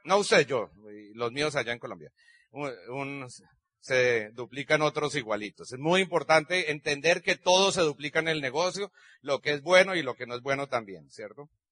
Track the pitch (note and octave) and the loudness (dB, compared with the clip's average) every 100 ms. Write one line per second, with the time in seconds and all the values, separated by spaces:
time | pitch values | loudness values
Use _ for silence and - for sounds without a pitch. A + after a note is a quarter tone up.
0 | - G3 G3+ G3+ C3 B2+ F#2+ F#2+ G#2+ G#2 | 0 2 6 4 4 0 -4 -10 -20 -18
1 | G#2 A2 A#2+ B2+ D3+ C#3+ A#2 A#2 B2+ F#2 | -18 -6 -6 -2 -2 -2 -4 -6 -8 -14
2 | D2+ _ _ _ _ C3 C#3+ A2+ F#2 C3 | -16 _ _ _ _ -10 -10 -10 -12 -10
3 | C#3 C#3 B2+ - _ _ _ _ - C3 | -8 -10 -14 -18 _ _ _ _ -2 2
4 | B2 A#2 G#2+ A#2 A#2+ C#3 C#3 D#3 D3+ D3+ | 4 2 -2 -10 -12 -12 0 2 2 0
5 | D3 C#3+ G#2+ G#2+ G#2+ - E2+ B2 D3 F#3 | -4 -4 -4 -4 -4 -12 -16 -6 0 2
6 | F#3 E3 C#3+ D#3+ D#3 F3+ D#3 D3+ D#3 C#3+ | 2 -2 4 2 4 -2 -2 -4 -4 -2
7 | D3+ F3+ F3+ E3+ - F#3 G3 F#3 D#3+ C#3+ | 2 0 0 -2 4 4 4 2 0 -2
8 | D3 E3 E3 D#3 C3+ C3 F3+ F3 G3+ _ | -4 -2 -2 -2 -2 -2 -4 -4 -10 _
9 | - - C#3 C#3 D3+ D3 C#3+ F#3 F#3+ F#3 | -20 -18 -4 -4 -2 -4 6 6 6 2
10 | C3+ A#2 A#2+ B2 B2+ C#3 C#3 B2 G#2 F2+ | -4 -6 -8 -8 -4 -4 -2 -4 -4 -14
11 | D2+ - G#2 - D3 _ _ | -18 -16 -16 -16 -20 _ _